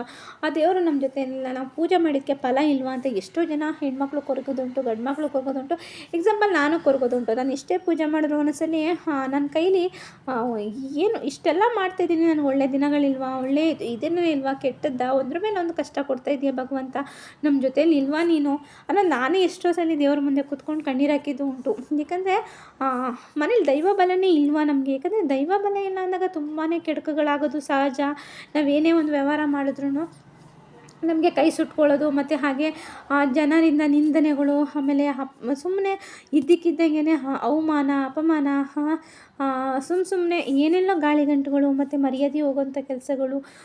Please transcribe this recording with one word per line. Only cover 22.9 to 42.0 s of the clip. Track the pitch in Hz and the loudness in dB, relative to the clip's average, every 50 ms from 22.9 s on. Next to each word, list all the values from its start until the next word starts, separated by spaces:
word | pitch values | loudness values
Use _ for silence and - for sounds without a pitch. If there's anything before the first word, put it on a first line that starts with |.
| 254 247 254 254 247 - - - - | -2 -2 -2 -4 -6 -8 -14 -8 -4
ಮನೇಲಿ | 302 302 359 494 453 320 | -2 0 2 2 4 4
ದೈವ | 285 269 294 320 392 403 | 4 2 4 2 2 4
ಬಲನೇ | 403 359 359 370 370 381 381 | 4 2 2 2 2 4 4
ಇಲ್ವಾ | 330 294 294 285 294 302 302 | 4 4 4 2 2 2 2
ನಮಗೆ? | 294 285 269 269 269 | 2 2 0 0 0
ಯಾಕಂದರೆ | 269 269 - 349 427 440 359 269 | -2 -2 -2 -2 -2 0 0 0
ದೈವ | 269 269 285 330 392 403 | 0 0 0 0 0 0
ಬಲ | 403 403 403 | 0 -2 -2
ಇಲ್ಲ | 403 392 392 381 381 | -2 -4 -4 -4 -4
ಅಂದಾಗ | 370 370 370 349 370 | -4 -4 -2 -2 -2
ತುಂಬಾ | 370 370 320 294 302 302 311 320 320 339 330 | -4 -4 -6 -8 -6 -6 -4 -2 -2 -2 -2
ಕೆಡುಕುಗಳಾಗೋದು | 330 320 302 302 - 311 294 311 302 294 285 277 302 285 294 302 | -2 -4 -4 -4 -4 -4 -2 0 0 0 0 0 -2 -2 -4 -6
ಸಹಜ. | 285 - 285 269 277 285 262 - 277 285 294 - - - - - - - - | -4 -2 0 0 0 0 0 -2 -2 -2 -4 -6 -12 -18 -18 -20 -18 -4 -2
ನಾವೇನೇ | 302 294 277 285 302 311 330 | 0 2 2 2 4 4 4
ಒಂದು | 330 330 302 302 | 4 4 2 2
ವ್ಯವಹಾರ | 294 277 277 285 302 302 302 | 0 0 2 0 0 0 0
ಮಾಡಿದ್ರೂ | 294 285 277 277 277 269 269 277 277 277 294 339 330 - - - - - - - - - - - - - - - - - - 320 | 0 0 0 -2 -2 -4 -2 -4 -2 -2 -2 -4 -6 -10 -20 -20 -20 -20 -20 -20 -20 -20 -20 -20 -20 -20 -20 -20 -20 -10 -4 -2
ನಮಗೆ | 330 330 320 311 349 | 0 2 2 2 2
ಕೈ | - 269 294 320 | 2 4 2 2
ಸುಟ್ಕೊಳ್ಳೋದು, | - - 311 - - - 302 294 285 285 302 302 | 2 0 -4 -2 2 2 4 4 4 4 2 0
ಮತ್ತು | 277 285 277 285 311 | 0 0 0 0 -2
ಹಾಗೆ, | 269 285 285 269 269 311 311 311 - - - - - - - | 0 0 -2 0 0 -2 -2 -2 -6 -14 -18 -18 -18 -4 0
ಆ, | 285 285 285 | 2 2 2
ಜನರಿಂದ | 277 247 311 302 285 311 330 330 320 285 302 302 | 2 2 2 4 4 4 6 6 6 4 4 4
ನಿಂದನೆಗಳು, | 294 285 294 302 311 277 320 294 302 285 269 285 277 285 285 294 277 - | 4 4 4 4 4 4 4 4 4 2 2 2 2 2 2 0 0 -2
ಆಮೇಲೆ | 302 277 277 285 277 285 | -2 0 0 2 2 0
ಅಪ್-, | 285 277 269 262 - - - - 240 285 | 0 -2 -4 -8 -10 -10 -8 -4 -4 -4
ಸುಮ್ಮನೆ | 269 - 359 381 392 392 381 381 381 - - - - - _ | -2 -2 -4 -2 0 0 -2 -2 -4 -8 -16 -20 -20 -8 _
ಇದ್ದಕ್ಕಿದ್ದಂಗೆ, | 269 311 254 302 349 339 - 339 285 311 330 320 302 311 302 320 | 0 0 4 4 2 4 4 -2 2 2 2 2 2 2 2 2
ಆ, | 320 277 254 269 269 - | 0 0 0 -4 -4 -2
ಅವಮಾನ, | - 233 285 320 311 311 302 285 277 277 285 277 269 | 0 0 0 2 2 0 0 2 2 2 0 0 -2
ಅಪಮಾನ, | 262 269 311 311 320 320 302 277 277 277 277 277 277 - | -2 -2 0 2 2 2 2 2 2 0 0 -2 -2 -4
ಆ, | 302 294 302 320 320 - - - - - - _ - | -4 -2 -2 -2 -4 -6 -14 -20 -20 -20 -20 _ -4
ಆ, | 277 269 262 262 262 269 262 269 | -2 -2 -2 -2 -2 -2 -2 -4
ಸುಮ್ | 269 - 349 370 370 | -2 -2 -2 -2 0
ಸುಮ್ಮನೆ | 370 392 359 349 339 349 349 | 0 -2 0 0 0 0 0
ಏನೆಲ್ಲ | - - 277 277 294 320 339 370 370 381 381 | 0 0 2 2 4 4 4 2 2 2 2
ಗಾಳಿಗಂಟುಗಳು | 320 294 294 302 294 285 294 294 277 277 285 277 285 277 277 | 2 2 2 2 4 2 2 2 0 0 0 2 2 2 2
ಮತ್ತು | 269 269 285 277 294 | 2 0 -2 -2 0
ಮರ್ಯಾದೆ | 285 | 0